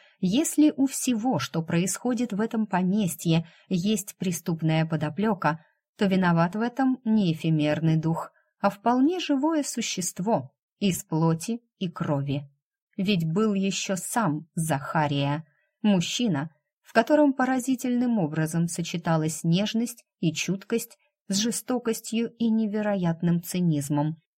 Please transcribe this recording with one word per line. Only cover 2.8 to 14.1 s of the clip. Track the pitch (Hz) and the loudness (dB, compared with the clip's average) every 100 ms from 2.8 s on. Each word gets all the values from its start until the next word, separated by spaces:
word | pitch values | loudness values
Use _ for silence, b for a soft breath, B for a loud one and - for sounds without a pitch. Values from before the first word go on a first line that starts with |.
| 185 202 196 - 170 165 165 B B | 2 2 0 -2 0 2 0 B B
есть | 185 196 214 - - | -2 0 -2 -4 -8
преступная | 185 175 - 160 160 160 | -6 -4 -4 -2 0 0
подоплека, | 160 160 151 151 214 190 - - B B _ - | 0 -2 -4 -2 -2 0 0 -2 B B _ -2
то | 196 | 2
виноват | 190 180 170 170 | 2 4 4 2
в | 208 | 0
этом | 233 240 269 254 | -4 0 0 0
не | - 220 185 | 2 2 2
эфемерный | 160 160 160 151 151 160 160 | 0 2 2 2 2 2 2
дух, | 160 160 - _ _ _ | 2 -2 -6 _ _ _
а | 202 | -2
вполне | 196 233 247 277 359 | 0 2 4 4 2
живое | - 285 294 330 | 0 0 2 0
существо | 277 - 220 - 180 - 185 208 - _ _ - | -2 -4 -6 -4 -6 -4 0 0 -2 _ _ -2
из | 196 175 | 0 0
плоти | - 160 165 160 - 233 _ - | -2 2 2 2 -2 -8 _ -8
и | 185 | -8
крови. | - 170 143 139 139 - _ _ _ _ - | -4 -2 -2 -2 -4 -6 _ _ _ _ -4
Ведь | 190 202 | 0 0
был | 165 165 220 | 0 0 2
еще | 196 196 190 - 190 | 2 0 -2 -4 -6
сам | - | -4